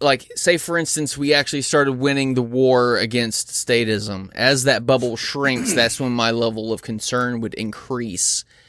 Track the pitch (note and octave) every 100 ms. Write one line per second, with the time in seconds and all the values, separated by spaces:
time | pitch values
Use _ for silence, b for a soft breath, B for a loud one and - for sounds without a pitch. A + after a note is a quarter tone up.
0 | D3 C3 - A#4+ - F3 - E3+ D#3+ -
1 | D3 - C#3+ D3 C#3 D3 B2+ D3+ C#3 B2+
2 | C#3 C#3 C3+ B2+ A#2+ B2 C3 B2+ A#2+ A2+
3 | A2 A#2+ A2+ G#2 - - - A#2 A2+ G#2+
4 | G#2 G2 F#2+ - B2+ C#3 C3 A#2+ A#2+ C3
5 | B2 - - D3 C#3 B2+ B2 F3 A#2 -
6 | C3+ A#2+ A#2 A#2 A#2 A2 A2 A2 - A2
7 | - B2 B2 A#2+ A2+ - A2 G#2+ - B2+
8 | A#2+ F2+ - - - b